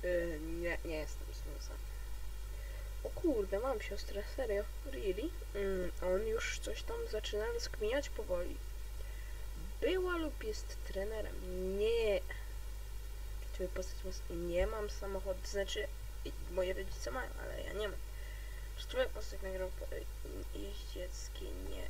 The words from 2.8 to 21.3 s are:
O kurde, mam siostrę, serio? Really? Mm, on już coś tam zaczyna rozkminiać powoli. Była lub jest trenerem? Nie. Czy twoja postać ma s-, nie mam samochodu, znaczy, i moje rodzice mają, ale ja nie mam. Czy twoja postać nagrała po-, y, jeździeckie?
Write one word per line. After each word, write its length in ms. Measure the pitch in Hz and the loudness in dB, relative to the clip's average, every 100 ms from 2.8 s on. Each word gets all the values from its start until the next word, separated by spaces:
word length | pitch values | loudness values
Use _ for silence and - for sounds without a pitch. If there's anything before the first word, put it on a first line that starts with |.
| - - | -2 -2
O 60 | - | 0
kurde, 480 | - 349 240 190 196 | 4 6 6 4 4
mam 240 | 254 226 | 4 2
siostrę, 400 | - 190 - 202 202 - | 2 0 0 -2 -2 0
serio? 280 | 247 202 - - - | 2 2 2 -2 -2
Really? 380 | 277 208 180 302 - - | 0 2 2 0 -2 -4
Mm, 380 | 202 196 190 180 - | 0 2 2 2 2
on 240 | 180 185 220 | 4 4 4
już 320 | 480 - - | 2 0 0
coś 240 | - - | -2 -2
tam 140 | - 466 466 | -2 -2 0
zaczyna 340 | 415 - 415 440 | 0 0 0 2
rozkminiać 640 | 466 - - 214 269 277 | 0 0 0 2 2 2
powoli. 480 | - - 175 180 - - - - - - - - - - - - - | -2 0 0 0 -2 -4 -4 -4 -4 -4 -4 -4 -4 -4 -4 -4 0
Była 360 | 262 370 359 349 | 2 4 4 2
lub 280 | 311 - | 2 -2
jest 320 | 214 214 - - - | -2 -2 -4 -4 -2
trenerem? 460 | 190 202 220 202 - 185 180 185 196 | 0 0 0 -2 -4 -4 -2 0 4
Nie. 420 | 214 233 220 190 - - - - - - - - - - - - | 6 6 6 4 2 -4 -4 -4 -4 -4 -4 -4 -4 -4 -4 -2
Czy 140 | - | -4
twoja 140 | - 180 | -2 -2
postać 360 | - 185 - | 0 -2 -2
ma 60 | 190 | -2
s-, 120 | - - | -2 -2
nie 360 | 175 175 170 196 | -2 2 4 4
mam 240 | - 208 | 2 -2
samochodu, 500 | - 196 196 196 185 - | -2 0 0 0 -2 0
znaczy, 400 | 202 196 214 - - - - | 0 2 0 -2 -2 -4 -4
i 80 | - - - | -4 -4 -2
moje 220 | 180 180 | 2 2
rodzice 380 | 196 190 - - | 2 0 -2 -2
mają, 200 | - - - | -2 -2 -4
ale 200 | - - | -4 -2
ja 100 | - | -2
nie 160 | 196 214 | 0 0
mam. 100 | - - - - - - - - - | -2 -4 -4 -4 -4 -4 -4 -4 -4
Czy 100 | - | -2
twoja 220 | 247 254 | 2 2
postać 340 | 226 208 185 | 2 -2 0
nagrała 280 | 190 185 185 | -2 0 0
po-, 260 | 185 - - | -2 -2 -2
y, 80 | - - - - - | -4 -4 -4 -4 -4
jeździeckie? 880 | - 202 202 - - 180 - - | -4 -2 -4 -4 -4 -4 -4 -4